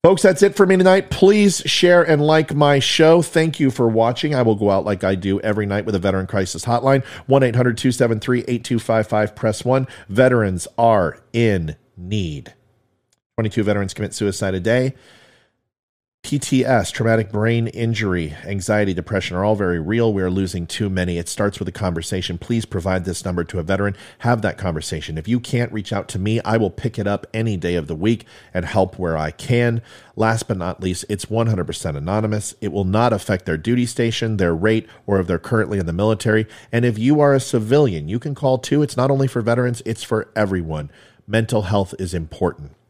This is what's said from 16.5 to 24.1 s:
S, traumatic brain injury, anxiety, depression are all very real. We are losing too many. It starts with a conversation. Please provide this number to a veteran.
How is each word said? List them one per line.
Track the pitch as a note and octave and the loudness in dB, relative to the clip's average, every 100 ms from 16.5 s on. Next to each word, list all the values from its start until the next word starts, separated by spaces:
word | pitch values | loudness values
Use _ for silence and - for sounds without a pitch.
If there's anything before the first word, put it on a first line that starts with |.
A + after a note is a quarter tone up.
| C3 | 0
S, | B2+ B2 F#2+ | 2 0 0
traumatic | - A2+ A2+ A2 | -2 2 2 0
brain | G#2+ A2 A#2 A2+ | -2 0 0 -2
injury, | - A#2 A2 G#2 F2 D#2+ D2 F2 | -2 -2 -2 0 -2 -4 -8 -8
anxiety, | G2 F2+ G#2 G2+ | -8 0 0 2
depression | F2+ E2+ G2 - F2+ | -2 -4 -4 -4 -2
are | |
all | G#2 G#2+ | 0 0
very | F#2+ F2 | 0 -2
real. | D#2+ A#2 A2+ | -2 0 0
We | G2 | 0
are | F#2 | -2
losing | F#2 F#2+ F2+ E2+ | -2 -2 -4 -8
too | - G#2 | -4 -4
many. | F#2 F2+ E2+ | -2 -2 -4
It | E2+ | -6
starts | - G#2 - | -2 -2 -2
with | F#2 | -10
a | |
conversation. | - F#2+ E2+ E2 F#2+ - F2 | -4 -4 -4 -4 -6 -6 -8
Please | - A#2 | -4 -4
provide | G#2 G2 F2+ F#2 | -2 -4 -2 -2
this | F2+ E2+ F#2+ | -2 -6 -4
number | F2 | -4
to | E2 F#2 | -4 -6
a | |
veteran. | D#2+ G2 G2+ G2+ - | -2 0 0 -4 -14